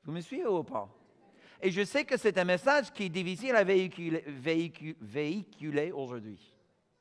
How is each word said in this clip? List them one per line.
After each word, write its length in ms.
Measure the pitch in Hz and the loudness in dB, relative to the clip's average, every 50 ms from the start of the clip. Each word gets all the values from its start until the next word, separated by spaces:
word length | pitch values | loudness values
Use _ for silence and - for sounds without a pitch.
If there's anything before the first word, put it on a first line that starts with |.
| _ | _
Vous 80 | 156 | -10
me 80 | 151 170 | -10 -10
suivez 280 | 165 - 262 269 370 240 | -8 -8 -8 -4 -2 0
ou 160 | 196 170 147 | 0 0 0
pas ? 260 | - 262 110 101 101 - _ _ _ _ _ _ _ _ _ - - - - | -2 -4 -6 -6 -6 -14 _ _ _ _ _ _ _ _ _ -20 -20 -18 -2
Et 100 | - 190 | -2 0
je 140 | 175 185 202 | 2 2 0
sais 180 | - - 277 302 | 0 0 -2 0
que 140 | - 269 220 | 2 -2 2
c'est 200 | - 220 180 185 | 2 2 2 4
un 80 | 180 | 4
message 460 | 180 180 180 - 269 285 294 269 - | 4 2 2 4 4 4 4 4 0
qui 120 | - - 208 | -4 -4 -4
est 60 | 185 | -2
difficile 460 | 156 190 180 170 185 156 220 262 254 | -2 -2 -2 -4 -4 -4 -2 2 4
à 80 | 226 202 | 4 6
véhiculer, 600 | 180 196 185 185 180 180 - 170 165 160 165 - 143 | 6 6 4 4 2 -4 -6 -4 -2 -2 -2 -4 -6
véhicu-, 720 | 143 135 123 156 165 165 170 165 - - 147 156 160 _ | -12 -6 -2 0 2 2 0 -2 -6 -10 -12 -12 -12 _
véhiculer 920 | 110 107 104 139 151 147 170 214 190 - - - 143 156 147 147 147 170 | -14 -8 -4 -4 -2 -2 -2 -4 -6 -10 -14 -10 -8 -2 0 0 0 0
aujourd'hui. 640 | 185 139 135 123 123 120 104 110 101 90 - _ _ _ _ _ _ _ _ _ _ _ | -4 -6 -8 -8 -8 -10 -10 -12 -16 -16 -20 _ _ _ _ _ _ _ _ _ _ _